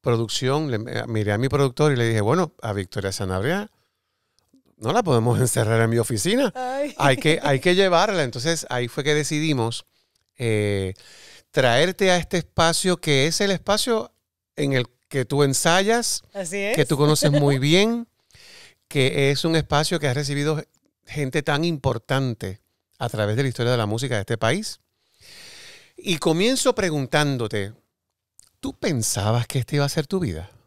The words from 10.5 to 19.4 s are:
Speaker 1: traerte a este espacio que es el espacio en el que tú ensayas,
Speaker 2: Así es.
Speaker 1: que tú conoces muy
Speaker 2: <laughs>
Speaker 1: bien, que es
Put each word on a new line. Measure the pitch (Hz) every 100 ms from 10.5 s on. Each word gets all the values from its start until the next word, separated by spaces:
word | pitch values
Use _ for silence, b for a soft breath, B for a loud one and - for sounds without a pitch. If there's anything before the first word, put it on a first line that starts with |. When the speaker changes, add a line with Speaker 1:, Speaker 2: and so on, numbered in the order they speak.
| 107 104 101 95 95 B B B B _
Speaker 1:
traerte | - 127 117 175 190 190
a | 180
este | 160 180
espacio | - - 165 170 185 175
que | - 139 147
es | 160
el | 202
espacio | 180 - 208 254 226 - _ _ _ _ -
en | 143
el | 131 123 _ _
que | 139
tú | 123 143
ensayas, | 139 135 170 175 196 233 233 - _
Speaker 2:
Así | 202 175 202
es. | 202 220
Speaker 1:
que | 143
tú | 139
conoces | 147 151 151
muy | 147 143 139
Speaker 2:
<laughs> |
Speaker 1:
bien, | 139 175 220 233 233 _ _ B B B B B _
que | 143 131 - 139
es | 143